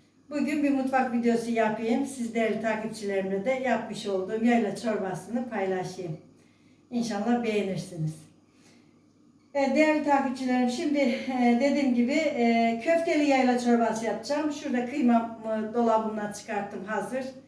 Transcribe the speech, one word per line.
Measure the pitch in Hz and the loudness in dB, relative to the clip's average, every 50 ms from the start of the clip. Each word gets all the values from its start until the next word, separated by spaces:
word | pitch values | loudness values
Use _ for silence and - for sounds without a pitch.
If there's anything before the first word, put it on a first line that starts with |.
| _ _ _ _ _ - | _ _ _ _ _ -8
Bugün | 294 285 240 302 302 294 | -4 -2 -2 -2 0 0
bir | 285 277 | 2 2
mutfak | 269 262 262 - 262 254 240 226 | 2 0 0 0 0 0 0 0
videosu | 233 240 233 233 226 220 - 240 | 0 0 2 2 2 0 0 0
yapayım. | 226 226 220 208 - - 233 226 262 277 277 | 0 0 2 0 0 -2 0 0 0 0 0
Siz | - - - 233 208 - | -4 -6 -6 -6 -4 -2
değerli | 233 226 208 196 - | 0 0 0 0 -2
takipçilerimle | 226 226 208 208 220 220 - - 202 202 196 190 190 190 190 190 - | -2 -2 -2 -4 -4 -6 -8 -6 -4 -2 -2 -2 -2 -2 -2 -2 0
de | 262 | -2
yapmış | 262 254 254 247 226 226 - 208 - - - | -2 0 0 0 0 -2 -2 -6 -8 -8 -6
olduğum | 202 196 185 185 208 220 220 233 | -4 -2 -2 -2 -4 -2 0 2
yayla | 247 240 233 214 196 - | 4 4 4 2 0 -4
çorbasını | - - 226 208 190 190 190 185 156 - - 233 247 233 - | -4 -4 -4 -2 -2 -4 -4 -6 -8 -8 -6 -6 -6 -6 -4
paylaşayım. | 220 196 190 190 190 185 180 - - 185 180 165 151 - - - - _ _ _ _ _ _ _ _ _ _ - | -4 -4 -2 -2 -2 -4 -4 -6 -8 -8 -8 -8 -8 -10 -12 -20 -20 _ _ _ _ _ _ _ _ _ _ -6
İnşallah | 247 233 233 220 202 202 214 240 240 226 226 | -4 -4 -2 -2 -2 -2 0 0 0 0 0
beğenirsiniz. | 220 208 202 190 190 185 160 - - 175 160 156 156 - - - - - _ _ _ _ _ - - - - _ _ _ _ _ _ _ _ _ _ _ _ _ _ - | 0 0 0 0 -2 -2 -4 -6 -8 -6 -6 -4 -6 -6 -8 -16 -20 -20 _ _ _ _ _ -20 -20 -20 -20 _ _ _ _ _ _ _ _ _ _ _ _ _ _ 0
E, | 277 269 240 269 | 2 2 4 4
değerli | 302 311 302 302 302 285 | 4 6 6 4 2 2
takipçilerim, | 285 277 254 - 262 - - 262 254 254 254 247 233 | 2 2 2 2 0 -2 -2 -2 0 2 2 2 0
şimdi, | - - 311 294 294 285 | 0 -2 -2 0 2 2
e, | 269 240 226 226 - 254 254 247 247 240 240 233 | 2 2 0 -2 -4 -4 0 2 4 4 4 4
dediğim | 277 285 285 294 277 254 233 | 4 2 2 2 2 2 2
gibi, | 240 240 247 | 2 2 2
e, | 294 320 311 285 - 240 233 233 233 233 233 226 226 233 - | 2 2 0 0 0 2 2 4 4 4 4 2 0 0 0
köfteli | 330 330 330 330 339 311 302 294 277 | 2 2 2 2 2 2 2 4 4
yayla | 262 262 254 247 240 233 | 4 4 4 4 2 2
çorbası | 240 240 240 233 233 220 214 - 233 | 4 4 4 4 4 2 0 -2 -4
yapacağım. | 220 226 220 - - 285 302 311 294 | -4 -4 -4 -4 -4 -2 -2 -2 -2
Şurada | - - - 269 240 247 233 | -4 -4 -4 -4 -2 -2 -2
kıymamı | 240 285 294 247 240 233 233 226 226 - - 214 220 220 220 220 220 233 | -2 -2 2 4 4 4 4 2 0 -8 -8 -6 -4 -4 -2 -4 -2 0
dolabımdan | 240 233 226 220 220 208 208 214 208 208 208 | 0 2 4 4 2 2 -2 -4 -6 -6 -8
çıkarttım | - - - - 208 202 - - - 190 185 | -8 -10 -8 -6 -6 -4 -4 -6 -8 -10 -8
hazır. | 208 214 196 175 - 247 269 254 262 - - - | -6 -4 -4 -4 -4 -4 -6 -6 -6 -10 -14 -20